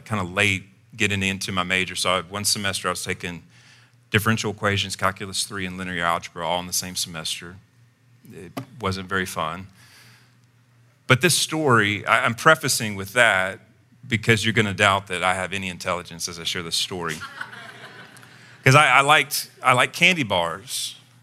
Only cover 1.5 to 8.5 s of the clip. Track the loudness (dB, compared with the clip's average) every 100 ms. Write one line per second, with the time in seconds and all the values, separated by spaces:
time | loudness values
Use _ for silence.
1.5 | -4 0 0 -2 -4 0 0 -2 -6 -2
2.5 | -2 -2 -4 -4 -4 -6 -8 -8 -10 -16
3.5 | _ -20 -20 _ _ _ 0 2 0 -2
4.5 | -2 -2 0 -2 -2 -2 -2 -8 -6 -6
5.5 | -6 -8 -8 -8 -2 0 -2 -4 -8 -2
6.5 | -2 -2 -6 -6 -6 -8 -8 -8 -8 -12
7.5 | -18 _ _ _ _ _ _ -20 -20 -16